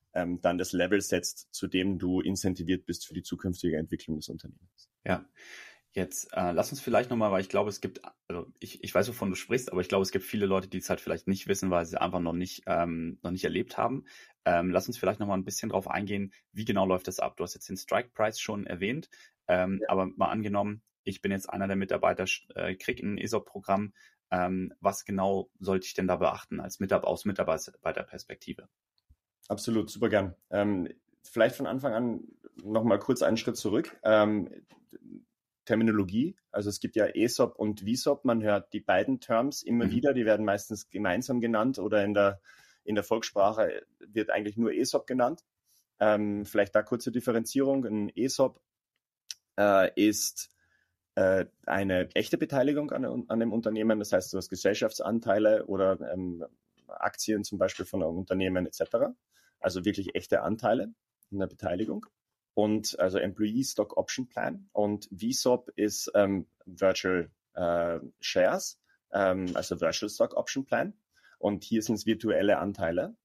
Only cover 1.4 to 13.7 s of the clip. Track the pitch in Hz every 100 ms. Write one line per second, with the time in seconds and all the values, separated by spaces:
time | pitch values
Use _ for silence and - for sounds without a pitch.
1.4 | - - 92 92 95 90 90 92 90 95
2.4 | 95 92 85 90 - 87 - 90 - 87
3.4 | 95 87 87 78 80 80 - 78 - -
4.4 | - - _ _ _ _ - 90 - -
5.4 | - - - - _ 98 90 - - 90
6.4 | 90 82 - 139 - 107 - 117 107 95
7.4 | 98 101 104 - 95 - - - - 87
8.4 | - - - - - - 101 107 101 92
9.4 | - 117 - 90 87 98 95 95 - 107
10.4 | 98 95 95 92 - 87 - 82 - 95
11.4 | - 98 95 87 82 - 90 90 85 85
12.4 | 90 - - 82 85 82 82 92 85 90
13.4 | 80 87 -